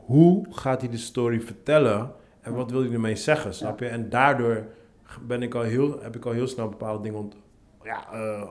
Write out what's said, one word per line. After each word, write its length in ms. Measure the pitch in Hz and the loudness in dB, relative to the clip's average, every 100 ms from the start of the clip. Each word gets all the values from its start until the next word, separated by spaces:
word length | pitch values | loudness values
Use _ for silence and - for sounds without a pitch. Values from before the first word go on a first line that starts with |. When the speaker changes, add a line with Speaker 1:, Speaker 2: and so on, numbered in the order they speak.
Speaker 1:
hoe 400 | - 139 170 185 - | 4 8 10 8 0
gaat 300 | - 135 127 | -6 -2 -2
hij 100 | 127 | -2
de 60 | 117 | -8
story 440 | - - 120 113 | -8 -2 0 0
vertellen 720 | - 104 - 151 123 104 135 - - _ | -4 -10 2 6 6 2 -2 -12 -20 _
en 140 | 117 | -8
wat 160 | 120 120 | -6 -4
wil 120 | 127 | -2
hij 100 | 123 | -2
ermee 240 | 117 113 104 | 0 -2 -2
zeggen, 380 | - 151 101 | 0 0 0
snap 260 | 90 107 107 | -6 -8 -6
Speaker 2:
Ja. 60 | 120 | -6
Speaker 1:
je? 60 | |
En 160 | 117 104 | -6 -4
daardoor 560 | 120 139 131 117 113 110 - - _ - - 117 | 2 4 4 2 0 -4 -16 -20 _ -20 -18 -8
ben 160 | 123 | -6
ik 120 | 120 | -4
al 80 | 120 | -4
heel, 360 | 113 123 147 143 | -2 2 0 -2
heb 140 | 117 117 | -10 -8
ik 80 | |
al 80 | 120 | -4
heel 140 | 117 120 | -2 -2
snel 200 | - 110 | -4 -8
bepaalde 340 | 101 110 107 | -6 -6 -6
dingen 160 | 107 107 | -6 -8
ont-, 180 | 104 - _ _ _ _ | -10 -14 _ _ _ _
ja, 220 | 110 107 - | -12 -12 -10
eh, 300 | 113 110 104 104 | -8 -6 -6 -10